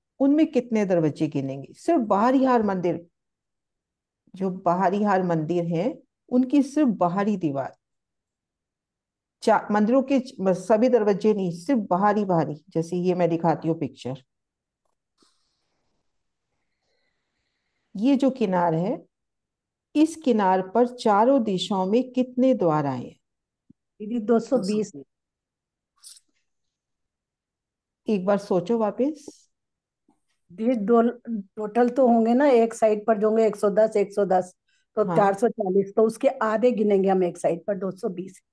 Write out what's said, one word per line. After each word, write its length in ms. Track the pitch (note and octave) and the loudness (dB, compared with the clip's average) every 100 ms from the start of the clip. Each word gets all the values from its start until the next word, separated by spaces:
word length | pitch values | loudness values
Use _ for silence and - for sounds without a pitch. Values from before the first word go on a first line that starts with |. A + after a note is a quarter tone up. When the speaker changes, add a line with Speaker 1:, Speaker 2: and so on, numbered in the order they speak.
| _ - | _ -2
Speaker 1:
उनमें 260 | C#4 D4 D#4 | 2 2 2
कितने 340 | B3+ B3 A3 G3+ | 0 -2 -2 0
दरवाजे 420 | F3 D#3 C#3+ D#3 | 2 0 0 -4
गिनेंगे? 460 | D3 C3+ C3+ C3+ | -4 -6 -8 -14
सिर्फ 280 | - - E4+ | -10 -2 0
बाहरी 420 | G#3 G3 A#3 C4 | 0 0 2 2
हार 200 | C4 B3 | 2 2
मंदिर, 420 | G#3 F#3+ F3 E3+ - _ _ _ _ _ _ _ _ _ _ _ _ | 0 -2 -2 -4 -8 _ _ _ _ _ _ _ _ _ _ _ _
जो 160 | F#3 F#3+ | -8 -6
बाहरी 540 | F#3 F3 F3+ F#3+ G3+ | -4 -2 2 2 2
हार 200 | G#3 F#3+ | 2 2
मंदिर 400 | F#3 E3 D3+ F3 E3+ | 2 0 -2 -2 -2
हैं, 320 | E3 G#3+ - _ _ - | -2 -2 -6 _ _ -4
उनकी 320 | B3+ B3+ D4 | 0 2 2
सिर्फ 260 | C4+ D4+ C#4+ G3 | 2 2 0 2
बाहरी 400 | F3+ F#3 G3+ G3+ | 0 0 -2 -2
दीवार, 380 | E3+ C3+ B2+ - _ _ _ _ _ _ _ _ _ _ _ _ _ _ _ _ | -2 -4 -8 -12 _ _ _ _ _ _ _ _ _ _ _ _ _ _ _ _
चा-, 280 | - G#3 - | 0 0 0
मंदिरों 300 | G#3 G#3+ C4 | 0 2 2
के 160 | C4 C#4 | 2 -2
च-, 340 | B3 - F#3+ F3+ | -2 -6 -2 -2
सभी 320 | - A3 B3 | 0 2 4
दरवाजे 440 | A#3+ G#3+ F#3+ A3 | 2 2 0 0
नहीं, 180 | G3+ F#3 | 0 -2
सिर्फ 280 | E3+ - C4 G3 | -6 -4 -2 0
बाहरी 340 | F3+ G#3 G#3 G3 | 0 0 0 0
बाहरी, 300 | E3+ D3 D3+ _ | 0 -2 -6 _
जैसे 280 | E3 E3 F3+ | -6 -4 -2
ये 180 | F3+ F3+ | -2 0
मैं 140 | E3+ | 0
दिखाती 380 | E3 E3+ D3 D#3+ | 0 -2 -2 -2
हूँ 100 | E3 | -4
पिक्चर, 440 | C#3 - A#2+ C#3 _ _ _ _ _ _ _ _ _ _ _ _ _ _ _ _ _ _ _ _ _ _ _ _ _ _ _ _ _ _ _ _ _ _ _ _ _ F#3+ | -6 -10 -12 -12 _ _ _ _ _ _ _ _ _ _ _ _ _ _ _ _ _ _ _ _ _ _ _ _ _ _ _ _ _ _ _ _ _ _ _ _ _ -4
ये 200 | A#3+ C#4 | 0 2
जो 140 | C#4 | 2
किनार 420 | B3+ G#3 F3+ F3 | 0 0 0 0
है, 280 | D#3+ F#3 D4+ - _ _ _ _ _ _ _ _ D4 | 0 -2 -6 -10 _ _ _ _ _ _ _ _ 0
इस 200 | D#4 - | 0 0
किनार 460 | C4 A3 F#3+ F#3+ F#3 | -2 2 2 2 0
पर 180 | A3+ A#3+ | 0 0
चारों 540 | A#3+ A3+ G3+ A#3 C#4 | 0 2 4 4 2
दिशाओं 420 | A3 F3+ - G3 F#3 | 2 -2 -2 -4 0
में 260 | A3+ B3+ | 0 -2
कितने 420 | B3+ B3+ - C4 | -4 -4 0 2
द्वार 320 | A3+ F3 D3+ C#3+ | 2 2 0 -2
आए 180 | B2+ | -6
हैं? 160 | - - _ _ _ _ _ _ _ - | -10 -18 _ _ _ _ _ _ _ -16
Speaker 2:
दीदी, 200 | G#3+ A#3+ | -8 -6
दो 200 | G#3 A#3 | 0 0
सौ 180 | A3+ B3+ | 0 -2
बीस। 340 | F#3+ G#3+ G3+ C#3+ C3+ _ _ _ _ _ _ _ _ _ - - _ _ _ _ _ _ _ _ _ _ _ _ _ _ _ _ _ _ - | -2 -4 -4 -10 -20 _ _ _ _ _ _ _ _ _ -20 -20 _ _ _ _ _ _ _ _ _ _ _ _ _ _ _ _ _ _ -4
Speaker 1:
एक 180 | G#3 F#3 | -2 0
बार 120 | G3+ | -2
सोचो 400 | - F#3 F3 A#3 | 0 -2 0 -2
वापस। 500 | G#3+ G3 C4+ D#4 - - _ _ _ _ _ _ _ _ _ _ _ | -2 -2 -4 -4 -14 -20 _ _ _ _ _ _ _ _ _ _ _
Speaker 2:
दीदी, 240 | F3 A3+ B3+ | -6 -2 0
दो, 260 | G3 A#3 A#3 A#3+ - A3+ F#3+ - | 2 2 2 -2 -8 -10 -10 -10
टोटल 340 | G#3+ A3 B3 | -6 0 0
तो 180 | B3 B3+ | 2 2
होंगे 260 | A#3 A3+ | 4 2
ना, 140 | A#3+ D4 | 2 4
एक 260 | A#3+ A3+ | 4 2
साइड 320 | A3+ A3 G#3+ G#3+ | 2 0 0 0
पर 140 | A3 | 0
जो 100 | G#3+ | 2
होंगे 160 | A3 A3 | 2 0
एक 80 | G#3 | 0
सौ 140 | G#3 | 0
दस, 260 | G3+ A3 G#3+ | 2 2 2
एक 160 | G3+ | -2
सौ 120 | G3+ G3+ | 0 0
दस, 280 | F#3 F#3 - _ _ _ - | 0 -2 -10 _ _ _ -4
तो 80 | G3+ | 0
Speaker 1:
हाँ। 100 | F#3+ | 2
Speaker 2:
चार 160 | G3+ | 2
सौ 140 | G3 A#3 | 2 -2
चालीस, 440 | - G3 F#3+ G3 - | -2 -2 0 0 2
तो 100 | A3 | 0
उसके 220 | A3 C4+ | 2 -2
आधे 440 | - A3 G#3+ B3 | -2 -2 0 0
गिनेंगे 380 | G#3 G#3 G3 F#3+ | 2 2 2 2
हम 140 | F#3+ | 2
एक 140 | F3 E3+ | 0 -2
साइड 260 | D#3 E3 - | -4 -4 -6
पर, 120 | G3+ | -6
दो 140 | F#3+ | -6
सौ 180 | F#3 A3+ | -8 -8
बीस। 320 | F3+ F#3 - _ | -8 -12 -16 _